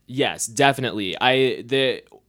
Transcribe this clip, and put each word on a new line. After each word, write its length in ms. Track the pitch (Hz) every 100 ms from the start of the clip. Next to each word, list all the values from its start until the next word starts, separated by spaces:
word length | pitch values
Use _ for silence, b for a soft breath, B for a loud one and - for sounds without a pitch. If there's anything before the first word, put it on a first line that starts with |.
| -
Yes, 400 | 127 123 78 -
definitely. 680 | 113 139 139 120 104 95 80
I, 420 | 127 131 131 -
the, 400 | 123 135 131 101 - -